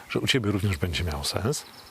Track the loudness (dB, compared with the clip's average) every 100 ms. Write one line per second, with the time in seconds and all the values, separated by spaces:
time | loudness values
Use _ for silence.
0 | -4 -2 2 2 4 2 2 0 0 0
1 | -2 -2 -2 0 0 -2 -4 -18 -20